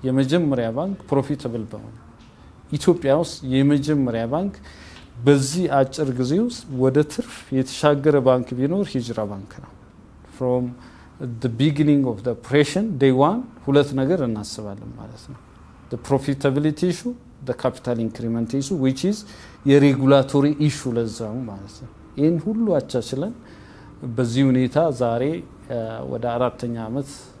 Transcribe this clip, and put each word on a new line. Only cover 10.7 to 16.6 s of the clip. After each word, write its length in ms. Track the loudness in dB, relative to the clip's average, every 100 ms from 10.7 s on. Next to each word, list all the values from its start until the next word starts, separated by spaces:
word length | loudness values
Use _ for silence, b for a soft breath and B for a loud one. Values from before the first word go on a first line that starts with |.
| -8 B B B -12 -10 -4
the 140 | -4
beginning 520 | 0 0 2 4 4
of 140 | 2 -2
the 140 | -4
operation 520 | -6 2 4 4 2 -2
day 180 | 2 4 6
one 220 | 4 2 -6 -10
ሁለት 300 | 2 4 4
ነገር 280 | 0 0 0
እናስባለን 680 | 0 -4 -8 -10 -12 -12 -14
ማለት 300 | -16 -16 -18
ነው። 140 | -18 -20 -20 -20 -20 -20 -12
The 120 | -12
profitability 880 | -2 0 0 0 0 2